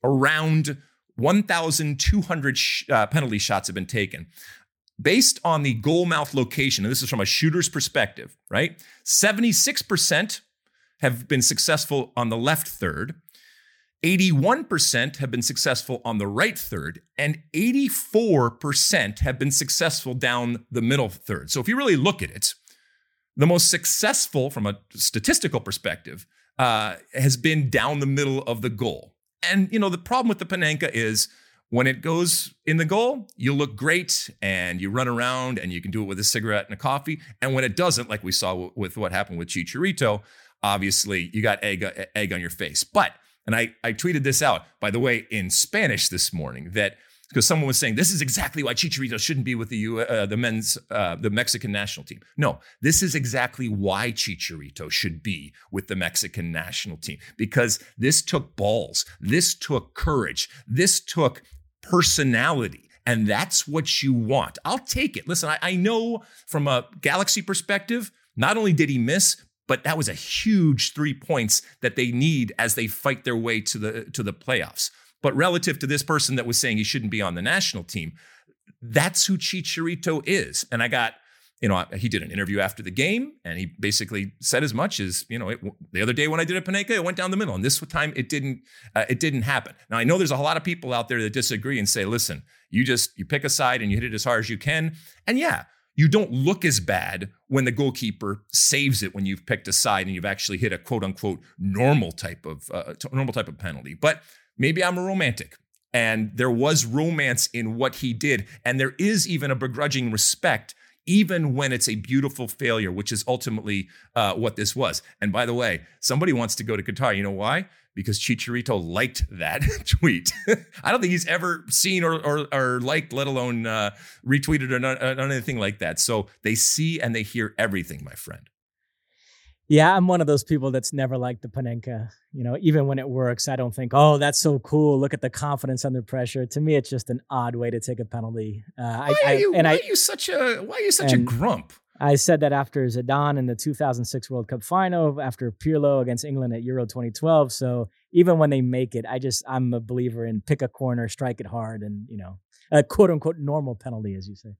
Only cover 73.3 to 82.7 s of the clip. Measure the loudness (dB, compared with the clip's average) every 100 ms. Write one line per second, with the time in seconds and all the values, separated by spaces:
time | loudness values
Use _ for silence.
73.3 | -2 0 -2 -2 -4 -6 -6 -10 -6 -6
74.3 | -6 -2 -2 -2 -6 -6 _ _ _ -2
75.3 | 2 2 2 0 -2 -2 -2 0 0 2
76.3 | 0 0 0 0 0 0 -2 -2 -2 -2
77.3 | -2 -2 0 -2 -4 -8 -8 -10 -12 -20
78.3 | -20 _ _ _ _ -2 0 0 0 0
79.3 | 0 -2 -6 -6 -4 -4 -4 -2 -2 0
80.3 | -2 -2 -6 -4 -2 0 0 -2 -4 _
81.3 | _ _ _ 0 2 0 -4 -4 -4 -4
82.3 | -6 -2 0 -2